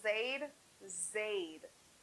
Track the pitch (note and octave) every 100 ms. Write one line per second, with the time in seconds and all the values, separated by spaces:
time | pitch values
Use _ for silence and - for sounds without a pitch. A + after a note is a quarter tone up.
0 | G#3+ G#3+ A#3+ C4+ D4 - - - G3 F3+
1 | - G#3+ G#3+ G3+ E3 D#3 - - - -